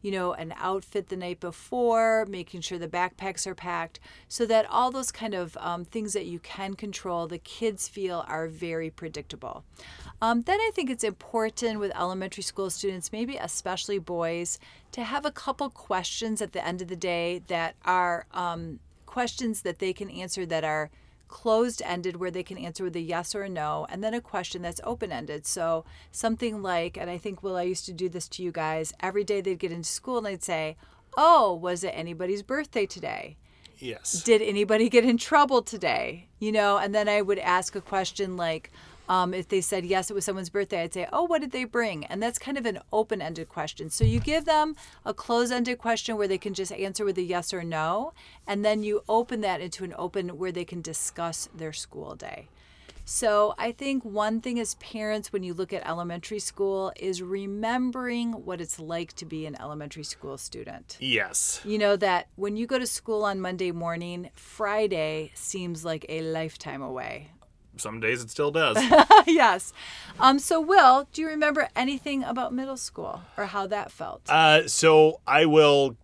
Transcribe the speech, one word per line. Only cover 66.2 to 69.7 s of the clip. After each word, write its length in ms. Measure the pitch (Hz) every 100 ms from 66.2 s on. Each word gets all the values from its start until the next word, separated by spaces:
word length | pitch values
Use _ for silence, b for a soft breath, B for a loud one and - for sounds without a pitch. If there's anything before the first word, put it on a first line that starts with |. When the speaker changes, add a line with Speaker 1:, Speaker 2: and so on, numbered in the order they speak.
Speaker 1:
lifetime 600 | 160 160 160 - 156 139
away. 500 | 131 127 120 113 151 - _ _ _ -
Speaker 2:
Some 240 | 107 113
days 200 | 110 123
it 80 | 117
still 220 | - 147
does. 260 | 160 147 110
Speaker 1:
<laughs> 480 | 254 302 - 427 349
Yes. 440 | 320 233 190 -